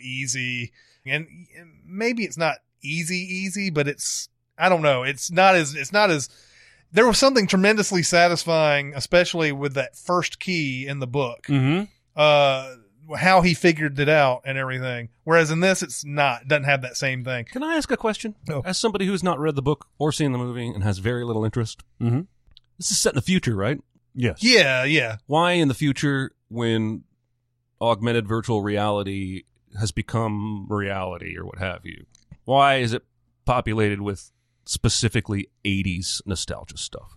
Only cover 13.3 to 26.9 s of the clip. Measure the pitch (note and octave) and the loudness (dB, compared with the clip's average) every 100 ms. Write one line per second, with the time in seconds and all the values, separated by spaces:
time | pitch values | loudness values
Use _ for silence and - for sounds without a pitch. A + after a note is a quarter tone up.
13.3 | F#3 F3 E3 F3 D#3 D3+ C#3 C#3+ D#3 C#3 | 6 6 4 4 4 -2 0 4 6 4
14.3 | B2 C3+ C3+ C3 B2+ B2+ A#2+ A#2 - D#3+ | 2 -4 -6 -4 -6 -6 -6 -10 -12 2
15.3 | E3 D#3 D#3+ F#3+ F3+ D#3 - D3 D3 C#3+ | 4 4 2 2 2 -2 -10 -6 0 0
16.3 | A#2+ C3 D3+ C#3 C#3 B2+ A#2+ C3+ B2+ B2 | 0 0 0 2 0 -2 -4 -4 -4 -6
17.3 | B2 A2+ B3+ D#4 E4 - E3+ A3 G#3 A3 | -6 -6 -6 -2 -2 -2 -2 -2 -4 -8
18.3 | - - D3 F3 F#3 - F#3 F#3+ F#3+ F3+ | -10 -8 -6 -4 -2 -2 0 -2 0 0
19.3 | C#3+ D#3 C#3 C3 D3+ - _ D3+ - C#3+ | 0 -2 0 -2 -2 -6 _ -4 0 -2
20.3 | B2 B2 A#2+ B2 G#2 G2+ F#2+ G#2 B2 A#2+ | -2 -4 -6 -6 -2 -2 -2 -2 -4 -2
21.3 | A2 A2 B2 A2 - - _ A#2 B2+ F#3+ | -2 -2 -2 -4 -8 -20 _ -2 0 -4
22.3 | _ _ _ _ - - F3+ G#3 C3+ - | _ _ _ _ -10 -4 0 0 0 0
23.3 | F#3 - G2+ G#2 D3+ - _ _ C3 A#2+ | 0 0 -2 -2 -4 -8 _ _ -4 -4
24.3 | - A3+ A#3 C#3 C3 C3+ D#3 A#2 G#2+ - | 0 4 6 4 2 2 2 0 -6 -2
25.3 | D3+ F3 F3+ D3 B2 D3 C3 D3 C3+ C3+ | 2 4 4 2 2 -2 0 0 -2 -4
26.3 | - _ A2+ A#2 A2 A2 | -10 _ -4 0 2 0